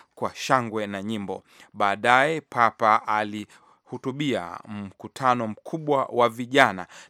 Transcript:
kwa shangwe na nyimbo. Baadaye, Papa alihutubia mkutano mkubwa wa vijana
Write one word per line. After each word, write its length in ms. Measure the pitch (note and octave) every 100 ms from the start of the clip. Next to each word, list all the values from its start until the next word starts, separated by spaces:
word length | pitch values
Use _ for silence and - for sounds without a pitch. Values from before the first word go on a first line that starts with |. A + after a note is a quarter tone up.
| _ -
kwa 200 | G#2 -
shangwe 520 | - C3 A#2 G#2+ G2+
na 160 | G2+
nyimbo. 400 | G2+ A2 F#2+ F#2+ _ _ -
Baadaye, 680 | G#2 G2+ G2 A#2+ B2+ C#3+ D#3+
Papa 640 | - B2 A2+ - A2 A2 -
alihutubia 1500 | G#2+ G#2+ G#2+ G2+ - _ _ _ B2 C3+ C3+ D3 G#2 F2 - -
mkutano 800 | G#2 G2 - A2 - C3 B2 A2
mkubwa 580 | G#2+ - E3 D3+ C#3 B2+
wa 240 | A#2+ A#2+
vijana 580 | A2+ B2 C#3 B2 F#2+ F2 -